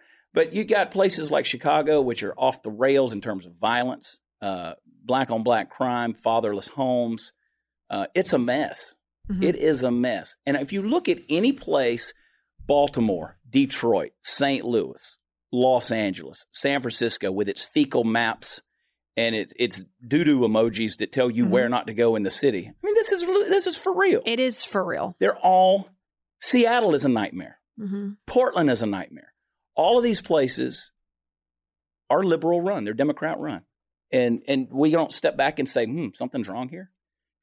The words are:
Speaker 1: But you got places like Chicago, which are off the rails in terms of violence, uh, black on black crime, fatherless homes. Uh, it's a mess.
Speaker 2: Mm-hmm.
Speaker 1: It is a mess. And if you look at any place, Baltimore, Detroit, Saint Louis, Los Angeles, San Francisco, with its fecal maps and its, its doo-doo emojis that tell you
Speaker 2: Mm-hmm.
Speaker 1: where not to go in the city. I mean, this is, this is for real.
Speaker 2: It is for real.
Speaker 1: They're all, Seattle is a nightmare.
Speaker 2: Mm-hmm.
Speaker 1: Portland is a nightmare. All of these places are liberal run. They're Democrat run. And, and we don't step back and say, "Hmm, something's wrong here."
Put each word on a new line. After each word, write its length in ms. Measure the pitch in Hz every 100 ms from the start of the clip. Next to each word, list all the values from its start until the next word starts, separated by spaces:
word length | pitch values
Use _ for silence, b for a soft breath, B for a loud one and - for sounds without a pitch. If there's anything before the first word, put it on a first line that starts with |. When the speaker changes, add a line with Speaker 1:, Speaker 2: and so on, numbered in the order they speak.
| b b b
Speaker 1:
But 180 | - 160
you 120 | 180
got 260 | 214 208 185
places 400 | 190 196 165 151
like 140 | 151 -
Chicago, 540 | 120 147 151 147 151
which 220 | 131 117
are 120 | 101 -
off 240 | 127 -
the 80 | 113
rails 420 | 107 135 139 131
in 80 | 107
terms 240 | 113 98 90
of 80 | 85
violence, 600 | 107 120 123 - - - _ _
uh, 340 | 101 92 82 - _ _
black 280 | 113 127 131
on 120 | 113
black 260 | 113 113 -
crime, 440 | - 127 120 117
fatherless 540 | 107 120 113 110 101 -
homes. 640 | - 131 123 117 113 - - _ _ _ _ _
Uh, 160 | 101 98
it's 180 | 175 185
a 60 | 143
mess. 560 | 120 131 147 - - - _ _ -
Speaker 2:
Mm-hmm. 120 | 190
Speaker 1:
It 140 | 175 -
is 260 | 156 139
a 80 | 123
mess. 460 | 120 123 104 - - -
And 100 | 143
if 160 | 143
you 100 | 196
look 260 | 202 330 339
at 100 | 160 -
any 240 | 160 240
place, 600 | 269 - 147 123 117 - - _ _ _ _
Baltimore, 760 | - 143 143 135 113 90 85 - 127
Detroit, 640 | 131 135 - 117 98 - -
Saint 440 | - - 139 135
Louis, 540 | 120 117 65 - - - _ _ _
Los 400 | 123 127 127 -
Angeles, 560 | 113 104 85 71 - -
San 280 | - 139 139
Francisco, 520 | 127 - 117 - 98
with 160 | 95 101
its 160 | 95 -
fecal 380 | 151 139 127
maps 560 | 113 113 113 - - - - _ _ _ _ -
and 180 | 113
its, 180 | 110 95 -
its 260 | 117 92 92 _ 120
doo-doo 340 | 147 151 139
emojis 580 | 117 110 117 104 110 -
that 120 | 110
tell 180 | 127 127
you 120 | 113
Speaker 2:
Mm-hmm. 80 | 110
Speaker 1:
where 160 | 123 120
not 200 | 123 113
to 60 |
go 200 | 110 117
in 80 | 113
the 80 | 98
city. 380 | - 139 101 -
I 40 | - 392
mean, 80 |
this 160 | 427 -
is, 120 | 381
this 440 | 349 381 403 381 359
is 100 | 320
for 160 | 370
real. 300 | 359 381 -
Speaker 2:
It 140 | - 233
is 240 | 254 -
for 220 | - 196
real. 320 | 180 104 - -
Speaker 1:
They're 180 | 190 -
all, 500 | 185 185 190 202 190 _ _ _ _ _
Seattle 540 | - 247 226 240 214
is 100 | 147
a 40 | 135
nightmare. 500 | 117 101 90 76 - _ -
Speaker 2:
Mm-hmm. 300 | 208 202 202 202 -
Speaker 1:
Portland 420 | 247 254 180 151
is 120 | 117
a 40 | 110
nightmare. 460 | 98 - 73 - _ _ _ _
All 240 | - 165 240
of 60 |
these 160 | 240 214
places 720 | - 160 131 - 127 - - _ _ _ _ _ _ _ _ _ _ _ -
are 140 | 147
liberal 380 | 196 160 160 175
run. 240 | 180 196
They're 100 | 104
Democrat 440 | 113 147 147 156 -
run. 240 | 151 98 - _ _ _ _
And, 300 | 131 120 117 -
and 200 | 135 127
we 200 | 127 156
don't 220 | 165 151
step 240 | - 165 135
back 220 | 139 151
and 100 | 131
say, 180 | - 117
"Hmm, 220 | 151 131
something's 340 | - 127 135 101
wrong 200 | 104 127
here." 220 | 165 190 _ _ _ _ _